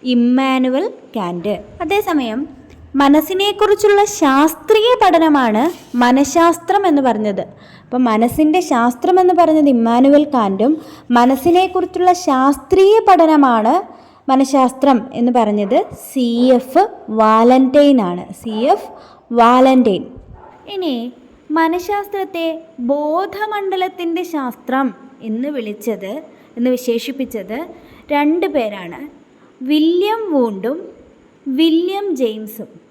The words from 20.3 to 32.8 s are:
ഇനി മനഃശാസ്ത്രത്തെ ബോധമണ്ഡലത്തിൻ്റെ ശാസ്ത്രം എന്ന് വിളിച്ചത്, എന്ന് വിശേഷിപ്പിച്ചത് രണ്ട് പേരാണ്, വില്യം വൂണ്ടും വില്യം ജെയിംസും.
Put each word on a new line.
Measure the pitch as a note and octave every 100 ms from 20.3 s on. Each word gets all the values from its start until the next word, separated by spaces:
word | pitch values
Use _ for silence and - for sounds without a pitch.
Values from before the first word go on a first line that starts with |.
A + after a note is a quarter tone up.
| - - - -
ഇനി | G4+ F4 B3 A#3+ - - _ _ D#4
മനഃശാസ്ത്രത്തെ | D#4+ F4 F4 G4+ G4 G4+ F#4+ E4+ E4 D#4+ - - A#3+
ബോധമണ്ഡലത്തിൻ്റെ | C#4+ D4 D#4+ G4+ G4 G#4+ G#4 G4 F#4+ F#4 F#4 E4+ E4+ F4+
ശാസ്ത്രം | D4+ C4 - - C4 C4+ F#3 - - A3+
എന്ന് | A3 C4+ C#4+
വിളിച്ചത്, | A3 G#3+ A#3+ G3+ F#3+ C4 D#4+ - _ -
എന്ന് | B3 B3+
വിശേഷിപ്പിച്ചത് | B3+ A#3 A#3 C4+ B3+ A3 F#3 A#3 F4 F4 - - -
രണ്ട് | D4 D4 E4 E4+
പേരാണ്, | C#4+ A3 G3+ F3+ E3+ D4 - _ _ _ _ B3+
വില്യം | D4+ D#4 F4 G4+ A4+ G#4+
വൂണ്ടും | D4 A#3 G3 A3+ D#4 - - - _ _ _ - C4
വില്യം | E4 D#4+ F4 G4 G4+ C#4+
ജെയിംസും. | B3 G#3+ G#3+ G#3+ - -